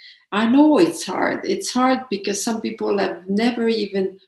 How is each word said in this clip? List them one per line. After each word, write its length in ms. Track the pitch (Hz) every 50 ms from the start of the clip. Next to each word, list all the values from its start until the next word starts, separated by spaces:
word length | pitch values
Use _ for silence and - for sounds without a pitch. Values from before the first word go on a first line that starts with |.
| - - - _ _ _
I 140 | 190 208 226 226
know 300 | 254 285 302 302 294 208
it's 280 | 165 160 - - -
hard. 380 | 190 - - - - - - -
It's 280 | - 196 196 - -
hard 280 | - 247 254 262 254 233 - -
because 320 | 202 190 - 208 202 -
some 180 | - 233 220 214
people 380 | - 214 - - 214 214 202 196
have 300 | 185 175 170 - 185 190
never 400 | 196 214 233 247 240 240 226 226
even 500 | 226 214 202 196 190 196 190 190 - - _